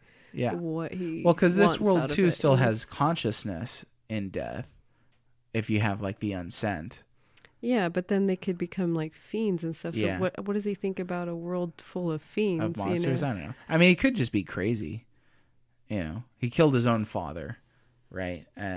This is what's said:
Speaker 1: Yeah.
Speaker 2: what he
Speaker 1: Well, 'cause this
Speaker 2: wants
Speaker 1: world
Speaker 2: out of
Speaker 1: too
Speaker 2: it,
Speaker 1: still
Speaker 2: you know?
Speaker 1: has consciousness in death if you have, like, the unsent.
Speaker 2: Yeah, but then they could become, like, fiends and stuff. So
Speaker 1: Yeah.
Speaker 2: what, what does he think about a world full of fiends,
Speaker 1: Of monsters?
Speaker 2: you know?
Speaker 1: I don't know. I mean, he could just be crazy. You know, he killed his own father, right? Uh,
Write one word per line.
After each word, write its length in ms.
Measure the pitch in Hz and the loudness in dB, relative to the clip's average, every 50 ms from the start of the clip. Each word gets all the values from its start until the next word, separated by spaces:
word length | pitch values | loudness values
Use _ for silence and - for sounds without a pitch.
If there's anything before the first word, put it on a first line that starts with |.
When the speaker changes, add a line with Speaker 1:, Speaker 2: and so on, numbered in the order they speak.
| _ _ _ _ _ _ - | _ _ _ _ _ _ -6
Speaker 1:
Yeah. 220 | - 123 120 - | -2 -2 -2 -2
Speaker 2:
what 380 | 175 175 165 156 165 165 - - | -2 -4 -4 -4 -4 -4 -6 -6
he 300 | 185 180 165 160 165 - | -6 -6 -6 -4 0 4
Speaker 1:
Well, 100 | 175 165 | 4 4
'cause 200 | - 190 175 175 | 6 4 4 6
this 100 | 196 202 196 156 - | 6 6 6 4 4
Speaker 2:
wants 20 | |
Speaker 1:
world 180 | 214 202 185 170 | 4 4 4 4
Speaker 2:
out 100 | 135 135 | 4 2
of 60 | - | 2
Speaker 1:
too 100 | - 190 | 4 4
Speaker 2:
it, 40 | 175 151 | 4 4
Speaker 1:
still 200 | - - 147 135 | 4 4 4 6
Speaker 2:
you 40 | 123 | 6
know? 40 | 131 | 6
Speaker 1:
has 200 | 117 110 107 - | 4 2 0 -2
consciousness 1000 | - - - 143 156 170 - - 113 104 - - 107 92 80 110 - - - - _ _ _ _ - | -6 -2 0 2 2 2 0 0 -2 -2 -2 -4 -4 -6 -6 -6 -6 -8 -8 -10 _ _ _ _ -6
in 200 | 110 107 101 95 | -6 -4 -4 -4
death 400 | 90 90 65 58 60 80 - - - - _ _ _ _ _ _ _ _ _ _ _ _ _ _ - | -6 -6 -6 -6 -6 -8 -10 -12 -16 -20 _ _ _ _ _ _ _ _ _ _ _ _ _ _ -4
if 160 | 113 107 - | -4 -2 0
you 100 | 107 104 | 0 2
have, 220 | 113 107 98 104 104 | 2 0 -2 -2 -4
like, 160 | 98 104 - | -6 -6 -4
the 120 | 110 104 98 | -4 -4 -4
unsent. 680 | 90 87 87 - - - 107 95 80 80 - - - - _ _ _ _ _ _ - _ - _ - | -4 -6 -4 -4 -2 -2 -2 -2 -4 -6 -10 -14 -16 -20 _ _ _ _ _ _ -20 _ -20 _ -8
Speaker 2:
Yeah, 280 | - 233 254 226 185 170 | -2 0 2 2 2 0
but 180 | 170 185 180 - | 0 -2 -2 0
then 180 | 208 196 196 | 0 2 2
they 100 | 190 185 | 2 0
could 200 | 180 - 196 180 175 | 0 -2 -4 -4 -4
become, 360 | 175 170 - - 185 170 165 | -4 -6 -4 -2 0 0 0
like, 200 | 160 156 156 - | 0 -2 -4 -8
fiends 500 | - - - - 214 226 208 185 160 165 | -14 -18 -8 -4 -2 0 0 0 -2 -2
and 100 | 160 160 | -6 -6
stuff. 200 | - - 170 165 | -6 -8 -6 -2
So 40 | 113 107 | 0 0
Speaker 1:
Yeah. 180 | 98 95 87 | 0 0 0
Speaker 2:
what, 260 | - 180 - - 196 | -2 -2 -2 -4 -6
what 60 | 202 202 | -4 -4
does 120 | - 202 | -2 -2
he 100 | 208 202 | -4 -4
think 260 | - - 196 190 - | -2 -4 -4 -4 -4
about 260 | 185 180 180 175 175 175 | -6 -4 -4 -4 -4 -4
a 60 | 170 | -6
world 380 | 170 170 175 180 180 180 170 - - | -6 -6 -4 -2 -2 -2 -4 -6 -12
full 340 | - - - 185 180 170 156 | -18 -10 -8 -4 -2 -2 -2
of 100 | 151 - | -4 -6
fiends, 400 | - - 208 214 202 175 160 - | -6 -2 0 0 2 2 0 0
Speaker 1:
Of 140 | 165 165 | -2 -2
monsters? 460 | - - - - 170 170 - 131 127 147 | -2 -2 -2 0 0 0 0 0 0 0
Speaker 2:
you 40 | |
know? 60 | 135 113 | -2 -2
Speaker 1:
I 20 | |
don't 140 | 90 76 90 | -4 -6 -10
know. 60 | 127 - - - | -12 -12 -6 0
I 100 | 170 160 | 4 6
mean, 100 | 175 185 | 8 8
he 80 | 180 | 6
could 180 | 175 - 269 262 | 6 4 0 2
just 160 | 202 123 117 | 2 -2 0
be 140 | - 104 90 | 0 -2 -2
crazy. 640 | - - - 90 110 120 104 104 76 92 113 - _ _ _ _ _ _ _ _ _ _ _ _ _ _ _ _ - | -2 -4 -2 0 0 0 -2 -4 -6 -8 -10 -12 _ _ _ _ _ _ _ _ _ _ _ _ _ _ _ _ -8
You 120 | 110 104 | -6 -6
know, 240 | 85 78 80 110 120 _ _ | -4 -6 -8 -10 -12 _ _
he 140 | - - 120 | -6 -6 -2
killed 240 | - - 165 151 135 | 4 4 6 6 6
his 120 | 120 117 | 4 4
own 180 | 120 117 113 107 | 4 2 2 0
father, 500 | - - 104 85 71 78 85 71 - 120 - _ _ _ _ _ _ _ _ _ _ | -2 -4 -6 -6 -6 -8 -8 -8 -10 -12 -14 _ _ _ _ _ _ _ _ _ _
right? 360 | - 92 92 90 90 82 76 _ - | -8 -6 -6 -4 -6 -8 -12 _ -12
Uh, 40 | - 101 98 92 | -8 -6 -6 -6